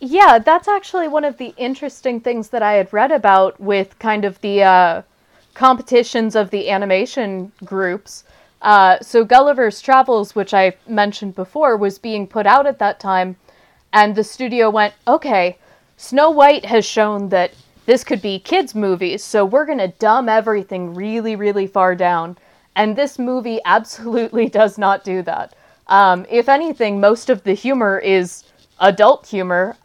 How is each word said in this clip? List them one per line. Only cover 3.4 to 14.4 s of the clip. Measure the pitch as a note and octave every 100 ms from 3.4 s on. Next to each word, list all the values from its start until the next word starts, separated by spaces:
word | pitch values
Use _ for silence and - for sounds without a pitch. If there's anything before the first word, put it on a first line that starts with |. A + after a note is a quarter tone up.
| F#3+ -
with | G3 G3+ G3 _
kind | A3+ G#3+ G3+
of | F#3+
the, | G#3+ G3+
uh, | G3 F#3 F3+ E3 - _ _ _ _
competitions | - C4 B3+ B3 B3 A#3 B3+ A3 G#3+
of | G3+
the | G3+ G3+
animation | G3 G3+ F#3 A#3+ - A3 F#3+ F#3 _ F#3
groups. | F#3+ F#3 F#3 - - - _ _ _
Uh, | - G#3 F#3+ F3+
so | - A#3 A3
Gulliver's | B3 C#4+ C#4 A#3 G3+
Travels, | - C4 C4 A#3 G3+ -
which | G3
I | G3+ F#3+ F3+ -
mentioned | A3 G#3 G#3 G3+ F#3+
before, | F#3 D4+ D4+ A3
was | G3+ G3
being | A#3 G#3+ G3
put | A3 G#3
out | B3 C#4+
at | C#4
that | G3+ G#3
time, | G3 F#3+ F#3 F#3 _ _ _ _ _
and | G#3+ G#3 G#3
the |
studio | G#3 -